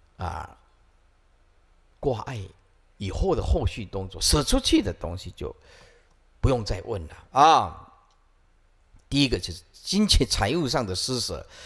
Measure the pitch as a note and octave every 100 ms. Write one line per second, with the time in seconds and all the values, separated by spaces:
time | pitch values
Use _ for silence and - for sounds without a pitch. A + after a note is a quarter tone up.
0 | _ - F2+ D#2+ - - _ _ _ _
1 | _ _ _ _ _ _ _ _ _ _
2 | C#3+ A2 - A#2+ F#2 - _ _ _ _
3 | G2 - F#3+ B2+ F2+ E3+ B2 - G2 G2
4 | F#2+ - - D3+ C3 C4+ - D#4+ G3 -
5 | E2 F2+ F2 - - - - - - _
6 | _ _ _ _ B2 B2 G#2 F#2+ - G2+
7 | D#2 - - C3 D#3 C#3+ F#2 - - _
8 | _ _ _ _ _ _ _ _ _ -
9 | _ C#3 C3+ G#2 - E2 - - - F#3+
10 | G#3 - C3 - G#2 E3 C3+ D3 G#2 F#2
11 | - B2+ - D#2 - -